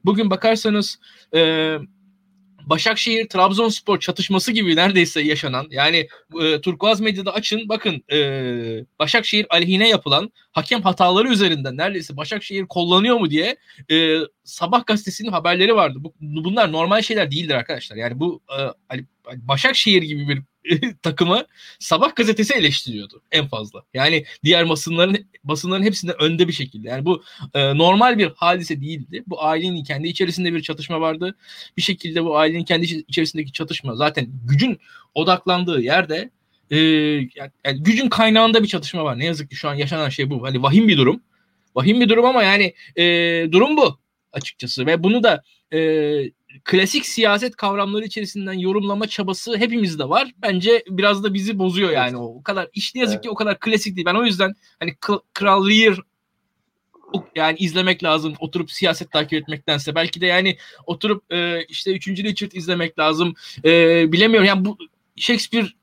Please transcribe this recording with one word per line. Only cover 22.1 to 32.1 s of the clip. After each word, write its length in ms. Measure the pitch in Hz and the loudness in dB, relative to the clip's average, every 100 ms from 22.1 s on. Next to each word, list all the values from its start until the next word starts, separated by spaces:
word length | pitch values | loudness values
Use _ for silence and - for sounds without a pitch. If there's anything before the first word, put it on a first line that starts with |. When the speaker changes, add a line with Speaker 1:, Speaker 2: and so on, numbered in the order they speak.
| - | 2
Speaker 1:
gazetesi 380 | 220 214 208 | 0 2 0
eleştiriyordu 680 | 269 151 139 131 107 101 - _ | 2 0 -2 -6 -10 -12 -20 _
en 160 | 160 143 | -4 -2
fazla. 360 | 113 107 - _ | -8 -10 -16 _
Yani 300 | 131 143 160 147 - | -2 0 0 -4 -4
diğer 240 | 143 170 165 | 2 4 2
basınların, 580 | 151 160 165 185 202 - _ | -2 -2 0 2 0 -6 _
basınların 380 | 143 151 180 190 | -6 -6 -4 0
hepsinden 400 | 208 190 175 - | 0 -2 -6 -2
önde 260 | 156 165 175 | 0 0 -2
bir 40 | |
şekilde. 360 | - 135 110 117 | -4 -10 -12 -10
Yani 160 | 127 | -4
bu, 180 | 151 170 - - 135 | -2 -2 -4 -18 -8
e, 240 | 143 139 139 | -2 0 4
normal 400 | 170 196 247 233 | 4 6 4 4
bir 140 | 170 - | -2 0
hadise 440 | 175 180 165 151 | 0 0 -4 -8
değildi. 420 | 143 160 123 190 247 | -6 -10 -12 -14 -12
Bu 180 | 180 | -4
ailenin 400 | 156 160 180 175 | -2 -2 -2 -6
kendi 240 | 139 143 165 | -8 -6 -6
içerisinde 460 | - 185 170 175 | -4 -4 -2 -2
bir 80 | 170 | -4
çatışma 380 | 151 151 143 160 | -6 -10 -6 -4
vardı. 360 | 160 160 185 202 - - - - | -2 -4 -8 -10 -20 -20 -12 -6
Bir 60 | |
şekilde 420 | - 180 170 | -4 -4 -4